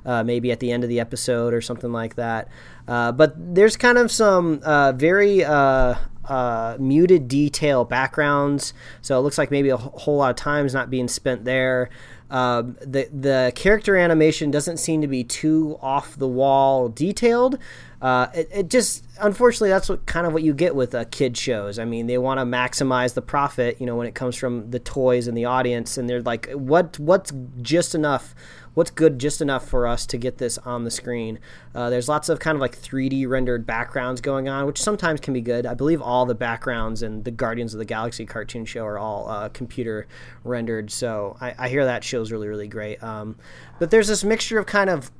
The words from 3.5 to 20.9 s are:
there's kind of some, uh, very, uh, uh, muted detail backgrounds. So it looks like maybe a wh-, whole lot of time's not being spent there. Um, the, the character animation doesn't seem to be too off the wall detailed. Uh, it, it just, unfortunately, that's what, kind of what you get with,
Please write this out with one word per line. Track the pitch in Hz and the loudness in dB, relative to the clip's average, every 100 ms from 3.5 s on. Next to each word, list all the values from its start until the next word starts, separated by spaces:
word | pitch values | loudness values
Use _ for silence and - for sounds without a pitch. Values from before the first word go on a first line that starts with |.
| 175 | 4
there's | 214 - | 6 6
kind | 247 247 | 4 6
of | 233 | 4
some, | - 214 185 170 147 | 4 6 6 4 0
uh, | 156 147 139 | 2 4 4
very, | 127 156 190 202 190 | 4 4 6 6 4
uh, | 147 147 135 131 127 120 - - - | 4 4 6 6 4 2 -2 -6 -4
uh, | 131 123 113 113 117 | -2 0 -2 -4 -2
muted | 135 147 180 180 123 | 2 4 6 6 4
detail | 139 147 - 151 131 | 0 0 0 2 2
backgrounds. | 117 127 131 - 147 143 143 143 - - - - | 2 0 0 0 2 2 2 0 -4 -12 -18 -12
So | - 131 | -2 0
it | |
looks | 143 - | 2 0
like | 143 | 0
maybe | 139 139 | 2 2
a | 120 | 0
wh-, | 135 - | -4 -6
whole | - 147 | -2 2
lot | 131 | 2
of | 120 | 0
time's | 147 147 139 135 | -2 0 0 -2
not | 123 | -2
being | 131 120 | -2 -2
spent | - 135 123 | -4 -4 -4
there. | 117 131 131 127 123 - - - - | -2 0 2 0 -2 -8 -20 -20 -6
Um, | 131 123 120 120 123 | -2 0 0 -2 -10
the, | 135 135 127 | -6 -4 -4
the | 143 139 131 127 - | -2 0 2 2 2
character | 190 214 - 185 | 4 4 4 4
animation | 175 160 156 - 147 | 6 6 6 4 0
doesn't | 147 160 165 | 0 -2 -4
seem | - 156 | -2 0
to | 147 | 0
be | 127 | -2
too | 120 - 156 156 151 151 | -4 -2 2 2 2 -2
off | 135 139 - - | -2 -2 -2 -4
the | 135 | -2
wall | 123 139 135 135 135 120 | 2 4 6 6 4 0
detailed. | 110 170 202 233 240 254 269 - - - - | 0 -2 2 2 4 2 0 -8 -18 -20 -4
Uh, | 131 127 127 | 0 2 2
it, | 170 160 | -2 -4
it | 202 180 | -4 2
just, | 247 208 - - - | 2 2 -4 -12 -2
unfortunately, | 208 196 240 233 208 | 0 4 2 4 2
that's | 190 - | 2 0
what, | 185 - | -2 -2
kind | 165 170 | -2 0
of | |
what | 160 | 0
you | 156 | 0
get | 139 175 139 | 2 0 0
with, | 123 | -2